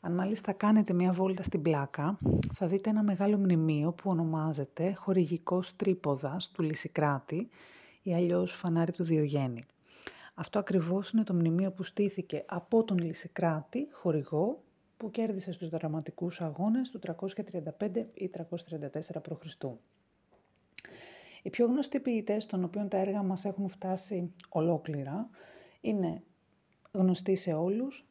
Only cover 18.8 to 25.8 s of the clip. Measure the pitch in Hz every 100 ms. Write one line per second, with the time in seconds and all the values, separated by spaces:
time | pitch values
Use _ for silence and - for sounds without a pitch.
18.8 | 143 151 156 156 151 160 165 - 135 113
19.8 | _ _ _ _ _ _ _ _ _ -
20.8 | - - - - - - - - 233 254
21.8 | 277 277 - 226 214 208 214 190 180 202
22.8 | 202 190 196 202 190 185 202 190 196 -
23.8 | 185 185 - 190 175 - - 170 165 160
24.8 | 165 147 135 165 254 - - - - _